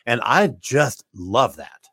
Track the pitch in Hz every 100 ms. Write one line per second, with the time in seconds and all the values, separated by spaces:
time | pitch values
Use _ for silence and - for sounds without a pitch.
0 | - 120 110 147 202 - - 135 143 -
1 | _ 95 90 107 131 - - - _